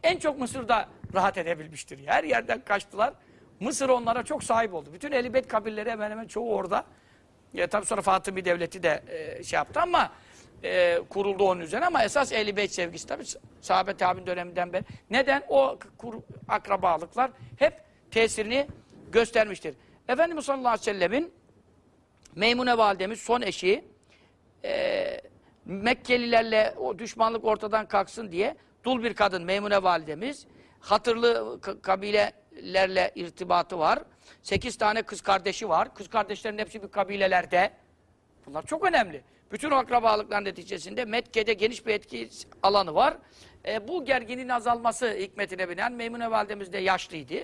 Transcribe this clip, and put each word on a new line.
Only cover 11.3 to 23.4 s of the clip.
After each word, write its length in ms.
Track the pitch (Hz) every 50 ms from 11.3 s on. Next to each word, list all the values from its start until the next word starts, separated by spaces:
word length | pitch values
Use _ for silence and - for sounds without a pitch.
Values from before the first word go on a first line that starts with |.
| 196 190 202
onun 180 | 190 180 175
üzerine 240 | 165 151 190 247 339
ama 180 | 359 330 254 220
esas 280 | 196 - 285 262 247
Ehli 260 | 240 220 208 208 190
Beyt 140 | 208 202 -
sevgisi 360 | - 190 175 170 170 160 -
tabii 160 | - 143 - 254 - - - - - - -
sahabe 360 | - - 185 190 190 202 196
tabi'in 300 | - 190 180 180 185 180
döneminden 460 | 180 180 180 175 180 175 180 175 175 180
beri. 100 | 190 - - - - _ -
Neden? 340 | 208 262 262 277 269 285 285
O 320 | - 285 269 269 262 - - - - _
kur-, 240 | - 226 240 220 - - _ - - -
akrabalıklar 840 | - 214 - - 196 196 185 190 175 165 156 170 165 - 226 262 247 - - - - - -
hep 220 | 277 320 - - - _ _ _ _ _
tesirini 560 | - 220 226 220 - 220 208 214 247 277 285 - - - - _ - - - -
göstermiştir. 640 | - 226 226 - - 220 214 208 185 - - 156 131 _ _ _ - _ -
Efendimiz 380 | - 254 277 339 339 330 302 -
sallallahu 220 | 277 269 262 247
aleyhi 140 | 240 220 208
ve 20 | -
sellemin 500 | 220 202 190 175 175 226 294 339 359 _ _ _ _ _ _ _ _ _ _ _ _ _ _ _ _ _ _ _ - -
Meymune 420 | 165 208 233 240 247 247 247 240
validemiz 420 | 226 220 202 196 180 185 202 226 -
son 220 | - 226 240 247